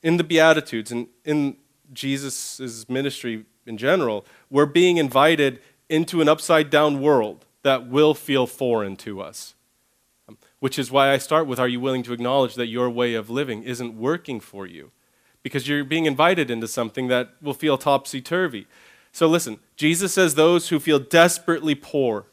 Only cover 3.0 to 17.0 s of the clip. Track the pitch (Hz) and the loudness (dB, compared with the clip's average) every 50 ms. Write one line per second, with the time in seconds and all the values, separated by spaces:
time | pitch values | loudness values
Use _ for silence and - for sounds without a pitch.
3 | 139 139 131 - - 120 113 110 110 _ _ _ _ - 113 104 120 139 180 190 | -4 -4 -6 -6 -8 -8 -8 -10 -12 _ _ _ _ -14 -12 -4 0 0 0 0
4 | 147 117 107 101 - _ _ _ _ _ 135 139 151 143 143 170 180 180 175 170 | 0 -2 -4 -6 -8 _ _ _ _ _ 2 2 2 4 4 4 4 4 4 2
5 | 151 131 120 135 143 160 165 147 143 135 123 - _ _ _ _ _ _ 160 156 | 0 2 2 4 4 4 4 4 0 0 -2 -6 _ _ _ _ _ _ -2 -2
6 | 170 165 180 165 156 147 156 156 - - 170 156 156 143 151 147 151 151 143 139 | -2 -2 0 2 4 4 2 2 2 2 2 2 2 2 2 2 2 2 0 0
7 | 135 151 147 127 107 107 85 _ _ _ _ _ - 139 135 123 123 120 127 143 | 2 4 4 4 2 -2 -6 _ _ _ _ _ 0 0 0 0 -2 -2 2 4
8 | 156 156 147 - - - 135 135 123 120 - - 135 123 117 110 104 98 98 - | 4 4 2 0 -4 -2 0 0 0 -2 -4 -6 -2 -2 0 -2 -2 -6 -10 -12
9 | - 113 101 95 92 78 - - - - _ _ _ _ _ _ _ _ _ _ | -14 -14 -12 -12 -14 -14 -16 -18 -20 -20 _ _ _ _ _ _ _ _ _ _
10 | _ _ _ _ _ - 110 _ _ _ _ _ 139 131 - - 131 120 131 139 | _ _ _ _ _ -20 -20 _ _ _ _ _ -6 -4 -4 -4 -6 0 2 4
11 | 135 139 139 131 - - 156 160 160 139 123 120 127 127 123 123 127 135 131 127 | 4 4 2 0 0 0 0 0 0 0 -2 -2 -2 -2 -2 -4 -4 -4 -4 -4
12 | 117 120 120 117 120 123 135 139 131 120 - 123 120 117 110 123 123 123 120 120 | -6 -8 -8 -6 -2 0 2 2 0 0 -2 -6 -8 -6 -4 -4 -4 -2 -2 -2
13 | 123 120 117 113 104 110 117 135 147 131 113 104 113 127 123 117 123 117 113 110 | -2 -2 -2 -6 -8 -6 -6 -6 -6 -6 -8 -10 -8 -10 -8 -8 -8 -10 -10 -6
14 | 113 135 160 170 170 - 127 107 - - - 98 98 90 87 76 71 _ _ _ | -4 -4 -4 -4 _ -12 -12 -12 -12 -16 -16 -16 -16 -16 -16 -20 -20 _ _ _
15 | _ _ _ _ _ _ _ _ _ 127 - 139 123 139 147 147 143 131 156 165 | _ _ _ _ _ _ _ _ _ -8 -8 -6 -4 -2 -4 -4 -2 -2 -2 0
16 | 160 156 135 127 160 175 190 175 147 120 120 113 113 110 - 131 117 110 _ 135 | 0 0 2 4 2 2 4 2 -2 -4 -4 -6 -6 -6 -6 -6 -6 -6 _ -6